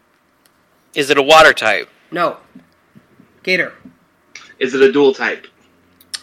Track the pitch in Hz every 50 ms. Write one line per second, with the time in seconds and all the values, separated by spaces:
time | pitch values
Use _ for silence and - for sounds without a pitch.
0 | _ _ _ _ _ _ _ _ _ _ _ _ _ _ _ _ _ _ _ 156
1 | 139 131 147 143 135 139 156 160 160 147 127 - 120 110 101 80 62 - _ _
2 | _ _ 156 175 170 147 - - - _ _ - - _ _ _ _ _ _ -
3 | _ _ _ _ _ _ _ _ - 180 185 175 147 - - - - - - _
4 | _ _ _ _ _ _ - - - - _ _ 135 123 127 135 135 135 135 143
5 | 143 135 135 - 120 107 92 - - - _ _ _ _ _ _ _ _ _ _
6 | _ _ - -